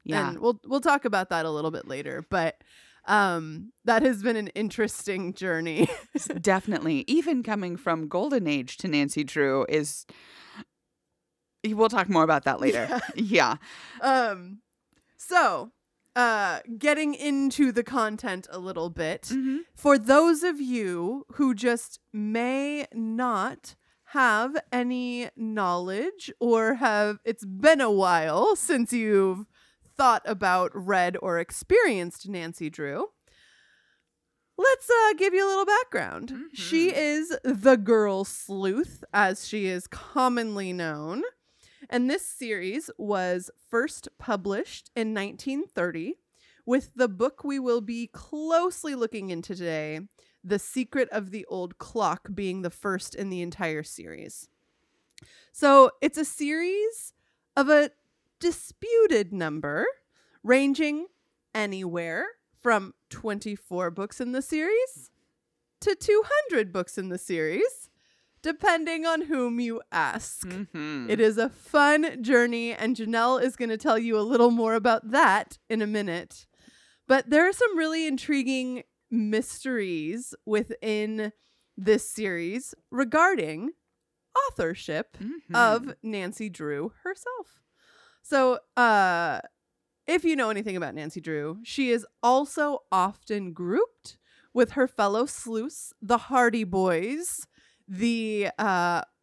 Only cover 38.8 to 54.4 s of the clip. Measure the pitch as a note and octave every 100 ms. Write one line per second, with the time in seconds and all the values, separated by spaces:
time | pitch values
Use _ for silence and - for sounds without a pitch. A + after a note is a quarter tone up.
38.8 | F4+ - - G3+ G3 G3 - G#3+ F#3+ F3+
39.8 | - - - C#4 B3+ A#3+ A3 G3+ F#3 F3+
40.8 | D#3+ D3+ D#3 A3 A#4+ - _ _ _ _
41.8 | C#4+ B3 B3+ F4 - - A#3 G3+ F#3 B3+
42.8 | - - G#3 G3 F3+ F3+ F#3 - _ A#3
43.8 | D4+ - - - - G3+ F#3+ G3 - -
44.8 | - A#3+ A3 G#3+ G3 - C4+ C#4 F#4 -
45.8 | F3 E3 G3 F4+ _ _ _ _ - B3+
46.8 | - A#3+ B3 F#3 B3+ - C#4+ C#4 B3+ A#3+
47.8 | G#3 A#3 A#3 - - D4+ D#4 E4 F4+ -
48.8 | D#4 C4 A3 A3 F#3+ E3+ E3+ F#3 E3+ D#3
49.8 | D3+ D#3 G3 _ _ _ F3+ G3+ - C4
50.8 | A#3 C#4 A#3+ G#3+ F#3+ G#3 - F#3 F3+ -
51.8 | - A3+ F#3 F3 - G3 F#3+ F#3 F3 -
52.8 | G#3 F#3 - - G3 F#3 F3 E3+ E3+ D#3
53.8 | D#3 - D#2+ D#2+ G2+ -